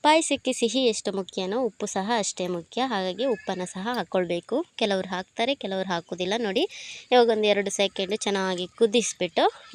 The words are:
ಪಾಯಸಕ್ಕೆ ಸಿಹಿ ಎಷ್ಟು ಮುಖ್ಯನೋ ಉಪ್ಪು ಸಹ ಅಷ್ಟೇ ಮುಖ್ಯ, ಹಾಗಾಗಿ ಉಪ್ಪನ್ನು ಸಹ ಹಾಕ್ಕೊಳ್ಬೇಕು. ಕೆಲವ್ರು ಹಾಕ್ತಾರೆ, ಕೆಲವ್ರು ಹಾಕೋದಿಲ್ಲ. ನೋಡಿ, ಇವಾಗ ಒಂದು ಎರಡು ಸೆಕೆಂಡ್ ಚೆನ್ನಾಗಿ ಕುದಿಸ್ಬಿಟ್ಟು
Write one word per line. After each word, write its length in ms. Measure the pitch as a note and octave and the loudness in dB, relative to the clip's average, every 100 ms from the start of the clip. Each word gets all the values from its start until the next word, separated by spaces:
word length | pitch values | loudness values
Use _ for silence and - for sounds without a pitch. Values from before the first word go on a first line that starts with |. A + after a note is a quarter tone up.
ಪಾಯಸಕ್ಕೆ 500 | D4 D#4+ D#4+ C#4 - | 6 6 4 0 0
ಸಿಹಿ 320 | B3 A#3 A#3+ | 0 0 2
ಎಷ್ಟು 280 | B3+ G#3+ - | 2 2 -2
ಮುಖ್ಯನೋ 520 | F#3+ F#3 - F#3 A3 | -4 -6 -6 -2 -2
ಉಪ್ಪು 220 | B3 - G#3 | -2 -4 -4
ಸಹ 260 | G3 G3 A#3 | -4 0 0
ಅಷ್ಟೇ 320 | G3 - F3+ | -2 -4 -4
ಮುಖ್ಯ, 340 | F3 E3 - | -4 -6 -4
ಹಾಗಾಗಿ 420 | C4 G#3 F#3 F#3 | -2 -2 -2 -2
ಉಪ್ಪನ್ನು 420 | C4+ G#3+ - F#3 F3+ | -2 -2 -4 -6 -6
ಸಹ 220 | F#3 G#3 | -6 -6
ಹಾಕ್ಕೊಳ್ಬೇಕು. 720 | B3 F3 F#3+ F3 F3 - C4 F4 - | -4 -2 -2 0 -4 -2 -4 -4 -4
ಕೆಲವ್ರು 320 | G#3+ F#3+ F#3 | 0 0 -2
ಹಾಕ್ತಾರೆ, 460 | F#3 F#3+ - A#3 | -6 -8 -4 -2
ಕೆಲವ್ರು 340 | C#4 G3+ F#3+ F#3 | -2 -4 -4 -2
ಹಾಕೋದಿಲ್ಲ. 460 | E3+ - F3 F3+ A3+ | -4 -4 -6 -4 -2
ನೋಡಿ, 240 | A3 G3 F#4 - - - - | 0 0 -2 -6 -16 -16 4
ಇವಾಗ 160 | B3 A#3 | 6 6
ಒಂದು 160 | G#3+ | 4
ಎರಡು 260 | G#3 G3+ G3 | 2 2 0
ಸೆಕೆಂಡ್ 460 | - G3 - F#3+ G#3+ | 0 -2 0 -4 -2
ಚೆನ್ನಾಗಿ 500 | G#3+ G3 F#3+ F3+ F3+ | -2 0 0 -2 -8
ಕುದಿಸ್ಬಿಟ್ಟು 840 | - A3+ A#3 G#3 - F3+ - F4+ - - | 0 2 2 0 -4 -2 2 0 0 -10